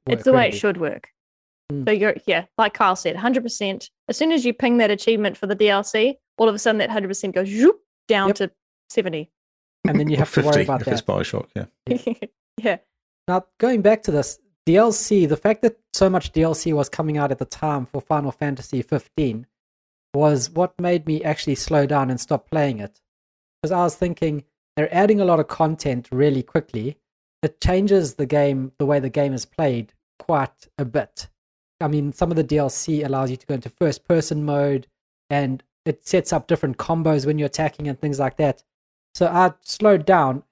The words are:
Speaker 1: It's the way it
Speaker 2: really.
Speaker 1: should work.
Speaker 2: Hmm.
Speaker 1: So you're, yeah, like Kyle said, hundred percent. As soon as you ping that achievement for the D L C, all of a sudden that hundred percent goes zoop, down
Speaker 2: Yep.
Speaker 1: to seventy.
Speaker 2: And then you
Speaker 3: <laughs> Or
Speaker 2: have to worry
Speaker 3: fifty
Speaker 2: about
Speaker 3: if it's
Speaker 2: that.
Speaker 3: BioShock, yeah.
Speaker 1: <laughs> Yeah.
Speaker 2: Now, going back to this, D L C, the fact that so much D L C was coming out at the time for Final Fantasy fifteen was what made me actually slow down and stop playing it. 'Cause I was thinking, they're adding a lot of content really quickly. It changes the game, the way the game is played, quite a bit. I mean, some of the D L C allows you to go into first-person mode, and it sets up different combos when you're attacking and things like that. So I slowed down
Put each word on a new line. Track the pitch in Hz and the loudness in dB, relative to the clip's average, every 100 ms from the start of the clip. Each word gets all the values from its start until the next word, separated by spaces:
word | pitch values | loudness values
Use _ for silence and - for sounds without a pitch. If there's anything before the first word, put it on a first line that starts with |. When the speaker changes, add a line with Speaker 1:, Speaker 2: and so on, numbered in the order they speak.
| - | -4
Speaker 1:
It's | 233 | 0
the | 262 | 4
way | 254 | 4
it | 214 | 4
Speaker 2:
really. | 202 | 0
Speaker 1:
should | 202 180 | -2 -2
work. | 156 - - _ _ _ _ _ - | -4 -6 -16 _ _ _ _ _ -10
Speaker 2:
Hmm. | 143 135 | -4 0
Speaker 1:
So | |
you're, | 208 208 - - | 2 2 0 -2
yeah, | 165 180 - | -2 -2 -2
like | 214 | -2
Kyle | - 202 190 | 2 2 2
said, | 165 175 | -4 -2
hundred | 233 254 | -2 -2
percent. | 233 - 196 190 - _ - | -4 -6 -6 -6 -12 _ -8
As | - | -2
soon | 320 | 2
as | 320 | 2
you | 240 | 0
ping | - 247 240 | 0 2 2
that | 208 | 2
achievement | 202 226 226 202 190 | 2 0 0 0 -4
for | 196 | -6
the | |
D | 202 208 | 0 2
L | 196 | 2
C, | 208 220 247 269 _ - | 0 0 0 -2 _ 0
all | 226 | 0
of | |
a | 208 | 2
sudden | 233 214 | 0 0
that | 190 | 0
hundred | 220 190 | -2 -4
percent | 196 196 | -6 -4
goes | 180 196 | -4 -2
zoop, | 214 302 - _ _ - | 4 4 4 _ _ 0
down | 208 196 | 2 2
Speaker 2:
Yep. | 202 | 0
Speaker 1:
to | 190 _ _ _ _ | -4 _ _ _ _
seventy. | - 185 160 160 _ _ _ _ _ 180 | -4 -2 -6 -10 _ _ _ _ _ 0
Speaker 2:
And | 147 | 0
then | 151 | 0
you | 143 | 0
Speaker 3:
<laughs> | |
Or | |
Speaker 2:
have | 147 | 0
to | 135 | 2
worry | 147 | 2
Speaker 3:
fifty | 147 | 2
Speaker 2:
about | 143 127 | 2 -2
Speaker 3:
if | 127 | -2
it's | 113 | -4
Speaker 2:
that. | - | -2
Speaker 3:
BioShock, | 98 - 107 - | -4 -4 -6 -8
yeah. | 101 - _ - 247 233 233 - _ | -10 -12 _ -6 -4 -4 -8 -12 _
Speaker 1:
<laughs> | _ - | _ -6
Yeah. | 220 175 _ _ _ _ - | -4 -4 _ _ _ _ -2
Speaker 2:
Now, | 180 - - | -2 -4 -2
going | 240 233 | 0 4
back | 196 214 | 4 2
to | - | 2
this, | 147 143 - _ _ - | 0 -2 -8 _ _ 2
D | 185 | 4
L | 226 | 4
C, | 214 - 202 156 | 2 2 2 4
the | 151 | 2
fact | 208 214 | 0 2
that | 226 - _ | 0 -2 _
so | - 190 | 0 2
much | 185 - | 2 -2
D | 156 | 0
L | 160 | 0
C | 156 170 | 0 0
was | 151 139 | 0 -2
coming | - 156 151 | -2 -2 -2
out | 143 | -2
at | 131 | -4
the | 131 | -6
time | - 156 143 123 | -6 -4 -4 -4
for | 139 | -8
Final | - 151 139 | -2 -2 -2
Fantasy | - 147 131 - 131 | -4 -6 -6 -6 -6
fifteen | - 147 - - 135 110 127 _ _ _ _ _ _ | -2 -4 -4 -2 -2 -4 -12 _ _ _ _ _ _
was | 143 151 139 120 | 0 2 2 -2
what | 170 180 - | -2 -2 -2
made | 180 175 156 | -2 -2 -2
me | 156 | -4
actually | 160 151 - | -4 -4 -4
slow | 135 - 151 139 | -4 0 0 2
down | 143 131 | 0 0
and | 123 | -4
stop | - 147 - | -4 -4 -2
playing | 160 143 110 | -2 -2 -4
it. | 101 _ _ _ _ _ _ - | -10 _ _ _ _ _ _ -10
'Cause | 156 | -4
I | 180 | 0
was | 175 | 0
thinking, | - 180 170 165 147 - _ _ - | -2 -6 -2 -4 -4 -10 _ _ -4
they're | 156 | 0
adding | 175 208 208 | 2 4 4
a | |
lot | 180 165 | 4 2
of | - | 0
content | - 156 156 147 123 - | 0 -2 0 -4 -4 -4
really | 127 147 135 | 0 2 2
quickly. | - 120 - 110 123 - _ _ _ - | -2 -6 -4 -8 -8 -10 _ _ _ -6
It | 151 - | -6 -2
changes | - 185 196 196 143 | 0 2 2 2 0
the | - 135 | -4 0
game, | 147 143 135 131 - | 2 2 0 -6 -4
the | 139 | 0
way | 143 | 0
the | 131 | 0
game | 147 139 | -2 -2
is | 127 | -2
played, | - - 147 117 107 _ _ _ | -8 -2 -2 -2 -6 _ _ _
quite | - 151 131 _ _ - | -2 -2 -2 _ _ -8
a | 127 | -4
bit. | 139 - - - _ _ _ _ - | -4 -4 -12 -20 _ _ _ _ -6
I | 151 | -2
mean, | 151 143 | -2 -4
some | - 170 | -2 -2
of | 165 | 0
the | |
D | 143 151 | 0 0
L | 139 | 0
C | - - 151 | -4 -4 -4
allows | 143 135 131 | -2 -2 -2
you | 127 | -6
to | - | -6
go | |
into | 135 120 | -8 -8
first-person | - 160 - - 170 - 151 | -2 -2 -2 0 0 0 -4
mode, | 147 143 143 135 - _ _ _ - | -2 0 0 0 -4 _ _ _ -4
and | 143 135 131 _ _ | -2 -2 -4 _ _
it | 160 - - | -6 -6 0
sets | 185 - | 0 0
up | 160 - | -4 -2
different | 165 143 120 | -2 -2 -6
combos | - 165 156 151 139 | -4 0 2 0 0
when | 151 | -2
you're | 143 | -2
attacking | - 151 - 147 | -2 -4 -4 -8
and | 139 | -4
things | 147 139 | -4 -2
like | 131 - | -2 0
that. | 143 - _ _ _ _ _ | 0 -2 _ _ _ _ _
So | - 175 | -2 2
I | 170 185 - | 4 2 2
slowed | - - 214 185 151 | -12 0 4 4 4
down | 175 135 135 _ | 4 4 -2 _